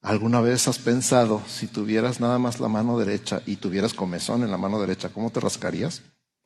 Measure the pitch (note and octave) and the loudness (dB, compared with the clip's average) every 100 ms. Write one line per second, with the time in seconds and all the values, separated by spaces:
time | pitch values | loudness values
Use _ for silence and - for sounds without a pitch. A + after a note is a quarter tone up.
0 | - G#2 A2+ A#2+ A#2 B2 - B2 - B2 | 0 0 4 4 4 4 2 0 0 2
1 | B2 B2+ A2+ G#2+ G2 - - - G#2+ A2 | 4 4 6 2 -2 -8 -6 -4 0 2
2 | A#2+ A#2+ A#2+ B2 B2 A#2 B2 G#2+ A#2 A#2+ | 0 0 0 2 0 -2 -2 0 2 2
3 | G2+ G2+ - G2 - G2 G2 F#2+ G#2 - | 0 -2 -2 -4 -4 -4 -2 0 0 -2
4 | F#2 F2 - A#2 A#2 A2 F#2+ G#2+ F#2+ F#2 | -4 -4 -2 0 0 -2 -2 -2 -2 -2
5 | F2+ G#2 A2+ - G2+ - F2 E2+ C3 - | -6 -6 -4 -2 -2 -2 -4 -2 -4 -6
6 | - _ _ _ | -16 _ _ _